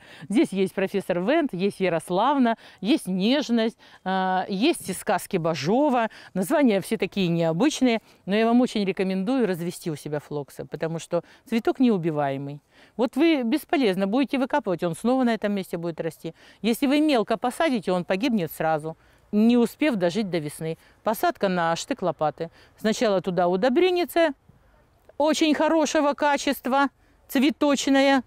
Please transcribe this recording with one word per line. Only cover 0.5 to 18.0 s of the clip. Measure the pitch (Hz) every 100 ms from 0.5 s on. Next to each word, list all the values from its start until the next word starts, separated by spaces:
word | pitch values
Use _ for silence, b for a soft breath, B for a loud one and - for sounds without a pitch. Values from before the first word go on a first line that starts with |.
есть | 190 190
профессор | - 190 202 - 175
Вент, | 185 320 302
есть | 175 202 -
Ярославна, | 185 165 - 185 240 285 233 226 B B
есть | 190 285 -
Нежность, | 185 202 285 240 233 226 - B B
а, | 185 190 185 185 -
есть | 190 277 320 -
и |
сказки | 180 - 180 - 180
Бажова. | 160 160 139 233 294 247 226 B B
Названия | 185 170 311 269 196
все | - 220
такие | 190 - 180
необычные, | 170 165 165 277 - 254 226 b b -
но | 208
я | 226
вам | 240
очень | 247 220
рекомендую | 190 190 190 190 190 269 214
развести | 175 170 - 175
у | 147
себя | 151 147
флоксы, | - 147 143 -
потому | 139 151 165 165
что | - 175 b b -
цветок | 226 339 -
неубиваемый. | 247 202 165 151 143 139 139 147 _ b b -
Вот | 254 254
вы | 330 302
бесполезно | 233 285 - 339 240 185 196
будете | 233 277 269
выкапывать, | 254 - - 170
он | 175
снова | 160 226 262
на | 240
этом | 220 208
месте | 202 180 180
будет | 170 160
расти. | 160 - 165 b b b
Если | 208 226 277
вы | 294
мелко | 311 254 196 202
посадите, | - - 330 247 185
он | 180